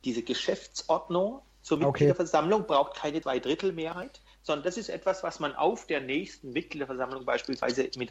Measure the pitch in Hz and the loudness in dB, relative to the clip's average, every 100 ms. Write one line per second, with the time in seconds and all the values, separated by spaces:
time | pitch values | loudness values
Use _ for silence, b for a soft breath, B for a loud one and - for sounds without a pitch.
0 | 131 117 117 120 - 190 - - - 160 | -4 -4 -2 -2 0 -2 -4 -10 0 0
1 | - 175 202 269 - _ - 151 143 135 | 2 0 0 -2 -14 _ -2 2 2 6
2 | 147 135 170 156 160 214 - 143 143 - | 4 6 4 2 4 2 4 4 4 0
3 | 151 156 151 127 123 160 190 165 160 170 | -4 -2 -2 0 0 0 0 -2 -4 -6
4 | - - b b - 147 180 190 208 - | -10 -16 b b -2 -2 0 -4 -6 -2
5 | 190 190 170 - 147 - 160 226 - 151 | 0 0 -2 -4 -4 2 2 2 -2 -4
6 | 131 143 196 - 135 127 165 156 135 127 | 0 -2 -4 -10 -6 -4 -4 -8 -6 -4
7 | 127 131 123 120 - 131 127 123 131 131 | -4 -4 0 0 0 -2 0 0 0 -2
8 | 123 | -6